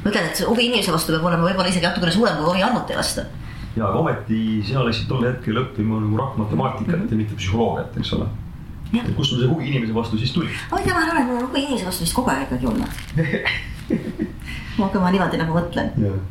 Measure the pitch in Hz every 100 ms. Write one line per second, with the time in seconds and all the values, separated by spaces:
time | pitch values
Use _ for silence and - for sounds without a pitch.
0 | - 214 165 - 185 233 233 254 - 165
1 | - 160 170 165 170 190 180 175 175 180
2 | 175 175 226 156 156 185 208 220 - -
3 | - - - - - - - - 104 123
4 | 156 113 - 110 110 107 101 135 120 107
5 | - 127 120 127 - 113 - - 107 110
6 | 107 107 139 - 107 156 131 - - 170
7 | 208 110 104 95 95 110 110 - - -
8 | - - - - - - - - - 233
9 | 240 - - 120 127 160 139 135 110 110
10 | 113 110 - - - - - 359 381 359
11 | 320 330 247 240 262 285 277 240 185 180
12 | 170 - - 135 139 123 127 107 - -
13 | - 156 160 - - - - - - -
14 | - - - - - - - - 196 202
15 | 180 190 170 160 160 165 165 - - -
16 | 104 98 -